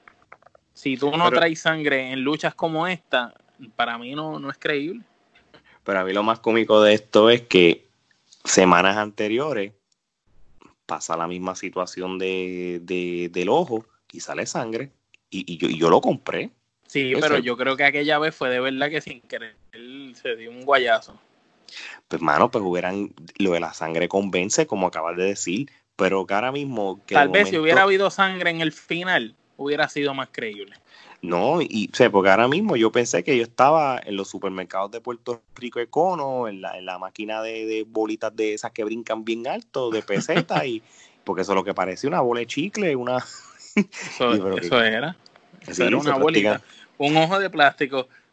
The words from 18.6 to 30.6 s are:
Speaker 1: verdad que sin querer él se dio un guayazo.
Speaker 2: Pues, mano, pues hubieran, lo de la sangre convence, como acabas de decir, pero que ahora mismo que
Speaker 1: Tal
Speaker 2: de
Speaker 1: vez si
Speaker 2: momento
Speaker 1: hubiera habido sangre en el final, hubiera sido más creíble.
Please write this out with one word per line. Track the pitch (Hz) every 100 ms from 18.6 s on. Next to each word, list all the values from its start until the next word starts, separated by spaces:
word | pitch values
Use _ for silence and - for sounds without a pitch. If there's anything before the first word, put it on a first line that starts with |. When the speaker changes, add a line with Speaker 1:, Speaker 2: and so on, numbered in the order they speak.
Speaker 1:
verdad | 131 131 147
que | 156
sin | 147 127
querer | - 120 113 107 _
él | - 120 135 135 120
se | 135 113
dio | 113
un | 120
guayazo. | 131 135 120 113 - - _ _ _ _ _ - - - -
Speaker 2:
Pues, | 80
mano, | 80 76 117
pues | 117
hubieran, | 95 90 90 98 101 - 82 -
lo | 98
de | 85
la | 82
sangre | - 80 82 87
convence, | 98 98 90 92 - 156
como | 101 90
acabas | 82 82 85
de |
decir, | 95 98 - 95 143 _ _ -
pero | 95 98 90
que |
ahora | 101 123
mismo | 143 139 117 98 95 -
que |
Speaker 1:
Tal | 147 143
Speaker 2:
de | 190
Speaker 1:
vez | 196
si |
Speaker 2:
momento | 180
Speaker 1:
hubiera | 156 170
habido | 196 190 196
sangre | - 190 185 175
en | 165
el | 165
final, | - - 170 180 170 113 - _ -
hubiera | 139 147 147
sido | 147 143
más | 135 -
creíble. | - 117 104